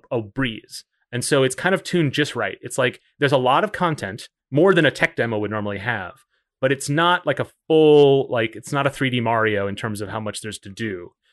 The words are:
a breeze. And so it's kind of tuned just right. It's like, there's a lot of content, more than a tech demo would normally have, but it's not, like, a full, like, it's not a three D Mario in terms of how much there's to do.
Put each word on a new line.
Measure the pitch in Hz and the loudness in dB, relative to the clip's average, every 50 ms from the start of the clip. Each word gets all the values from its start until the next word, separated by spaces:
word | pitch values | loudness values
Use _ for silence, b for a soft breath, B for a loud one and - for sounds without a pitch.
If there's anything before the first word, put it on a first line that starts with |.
| _ - | _ -6
a | 135 120 | -6 -6
breeze. | 107 101 - 135 135 120 107 - - - - - - _ _ _ _ - | -6 -6 -6 -4 -4 -4 -4 -10 -16 -18 -20 -20 -20 _ _ _ _ -10
And | 120 120 120 | -8 -6 -2
so | - 151 139 135 | 0 2 2 2
it's | 127 127 | 2 0
kind | - - 180 190 | -2 -2 0 -2
of | 170 - | -2 -2
tuned | - - 175 156 131 - | -2 0 0 0 0 0
just | 147 147 - - | -2 -4 -4 -4
right. | 120 104 95 - - | -6 -6 -6 -8 -10
It's | - 120 - | -14 -8 -2
like, | - 127 127 - - _ _ _ | 0 0 0 -2 -6 _ _ _
there's | - 147 135 143 | -2 0 2 2
a | |
lot | 131 127 123 135 165 202 | 4 4 4 2 2 0
of | 196 | -2
content, | - - 180 165 151 - 113 95 101 - - - _ _ _ - | -2 -2 -2 -2 -2 -4 -6 -10 -10 -12 -16 -20 _ _ _ -4
more | 127 147 175 196 185 | 0 2 4 4 4
than | 165 151 | 4 4
a | 131 | 2
tech | - - - - - | 2 0 -2 -2 -2
demo | - 123 117 113 104 | -4 -4 -2 -2 -4
would | 104 101 | -4 -4
normally | 110 107 101 104 101 98 | -4 -4 -4 -6 -6 -6
have, | 98 120 117 101 90 87 - _ _ _ _ _ _ _ _ - | -6 -6 -6 -6 -8 -10 -14 _ _ _ _ _ _ _ _ -4
but | 135 131 | -2 -2
it's | 139 135 - - | -2 -2 -4 -4
not, | 143 160 170 175 180 175 - | 0 0 2 2 2 0 0
like, | 147 135 - | -2 -2 -4
a | 120 - _ _ _ | -6 -8 _ _ _
full, | - 160 156 156 151 151 147 143 139 139 135 135 - | 2 4 6 8 8 8 8 8 8 6 4 2 0
like, | 127 117 113 113 - | -2 -2 -2 -4 -6
it's | 110 - - | -10 -10 -6
not | 147 139 139 | -4 -2 -2
a | 139 | -2
three | 135 - 139 131 | -2 -2 -2 -2
D | 123 123 | -2 -2
Mario | 113 113 117 113 110 110 104 98 101 | 0 0 0 2 2 2 0 0 -2
in | 101 101 | -4 -6
terms | - - 110 104 101 | -6 -8 -8 -8 -8
of | 104 95 | -8 -8
how | 107 110 | -8 -8
much | 107 104 101 - | -8 -8 -8 -8
there's | - 107 95 - | -10 -12 -12 -12
to | - 104 | -16 -16
do. | 95 110 113 107 95 87 87 90 _ _ _ _ | -10 -8 -8 -6 -8 -8 -12 -16 _ _ _ _